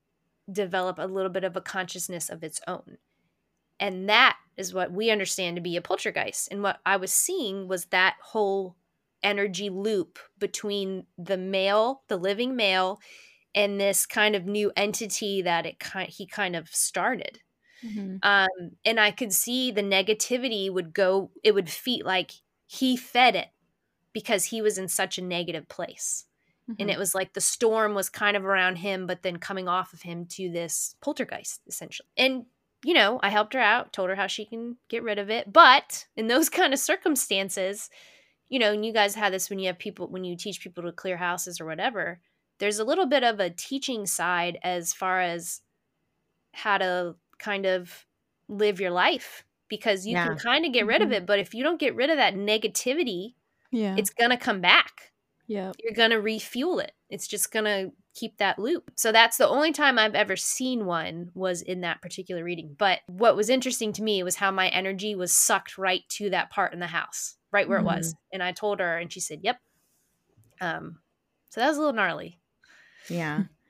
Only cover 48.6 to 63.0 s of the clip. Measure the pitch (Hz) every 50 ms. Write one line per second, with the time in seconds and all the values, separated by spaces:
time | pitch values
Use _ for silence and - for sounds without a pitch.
48.6 | 214 208 196 175 196 175 175 180 190 285 320 - - - - - - _ _ _
49.6 | _ - 214 202 - 226 202 190 185 214 180 175 170 165 160 147 - 233 254 302
50.6 | 330 320 240 233 208 214 247 339 415 285 240 190 180 202 208 202 196 - - 226
51.6 | 262 320 349 302 302 240 - 226 254 294 320 277 226 185 190 190 202 208 214 226
52.6 | 226 202 - - - 247 277 330 311 240 185 175 190 240 - _ _ _ _ _
53.6 | _ _ 262 226 214 196 190 208 196 - - - 233 240 247 247 - 247 208 185
54.6 | 175 180 214 339 - - - - - - _ _ _ _ _ _ _ - 214 196
55.6 | 185 190 180 - 220 226 214 226 226 226 226 220 202 220 220 214 - - - 240
56.6 | 277 359 330 190 - - - _ _ - 196 - - - 208 196 - - - 220
57.6 | 214 214 208 196 190 180 - _ _ _ - - 226 214 - - 202 190 185 -
58.6 | 202 269 349 - - - - - - 226 220 226 226 226 - - 233 - 202 277
59.6 | 302 330 294 294 294 277 247 226 214 214 - - 208 202 190 185 - - - -
60.6 | 254 254 254 226 208 180 170 165 160 180 160 170 175 175 - 180 185 185 180 175
61.6 | - 180 185 180 175 170 165 - - 170 - 196 180 - 180 170 170 175 180 165
62.6 | 160 151 143 - 208 190 180 -